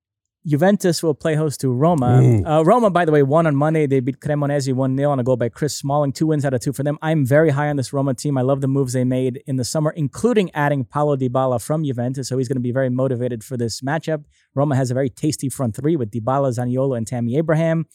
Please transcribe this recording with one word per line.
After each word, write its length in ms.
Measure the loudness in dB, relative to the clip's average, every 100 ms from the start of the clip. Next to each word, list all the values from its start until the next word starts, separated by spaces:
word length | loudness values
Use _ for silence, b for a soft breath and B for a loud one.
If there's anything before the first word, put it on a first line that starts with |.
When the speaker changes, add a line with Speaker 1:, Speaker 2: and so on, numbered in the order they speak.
| _ _ _ _ -2
Speaker 1:
Juventus 540 | 2 4 4 2 0
will 140 | -2 -2
play 180 | -2
host 280 | 0 -2 -2
to 100 | -2
Roma. 500 | 2 2 2 4 6
Speaker 2:
Ooh. 240 | 6 4 4
Speaker 1:
Uh, 160 | 4
Roma, 300 | 4 4 4
by 120 | 2
the 80 | 4
way, 120 | 4
won 240 | 4 4 4
on 80 | 2
Monday. 320 | 2 2 2
They 120 | 2
beat 200 | 0 -4
Cremonese 520 | -4 -2 0 0 0
one 220 | 0 0 0
nil 140 | 0
on 100 | 0
a 40 |
goal 140 | 0 0
by 120 | -2
Chris 260 | -2 -4 -4
Smalling. 360 | -2 0 0
Two 160 | 0 0
wins 180 | 0 0
out 80 |
of 80 | -2
two 100 | -2
for 120 | -4
them. 160 | -4 -4
I'm 240 | -2 0 4
very 240 | 4 4
high 180 | 2 0
on 80 | -2
this 140 | -2
Roma 220 | -2 -2
team. 240 | -2 -2 0
I 60 |
love 180 | 0 0
the 60 | 0
moves 260 | 0 0
they 100 | 0
made 380 | 0 0 -2 -4 -6
in 80 | -6
the 80 |
summer, 260 | -4 -2 -2
including 640 | -2 -6 -2 0 2 0
adding 320 | 0 0 0 -2
Paulo 320 | -2 0 0
Dybala 420 | 0 0 0 -2
from 240 | -2 -4
Juventus. 440 | -2 -4 -4 -6 -4
So 100 | -4
he's 100 | -2
gonna 120 | -2
be 120 | -2
very 200 | -2 0
motivated 520 | 0 -2 -2 -4 -6
for 140 | -8 -6
this 240 | -4 -4
matchup. 420 | -4 -4 -4 -6 -8 _ _
Roma 220 | -2 0 0
has 160 | 0
a 20 |
very 160 | -2 -4
tasty 400 | -2 -4 -2 -6
front 260 | -4 -4 -2
three 200 | -2 -2
with 160 | -4
Dybala, 400 | -4 -2 0 0
Zaniolo, 440 | -2 -2 -2 -2 -2
and 120 | -4
Tammy 300 | -4 -2 0
Abraham. 500 | 0 0 0 -2 -4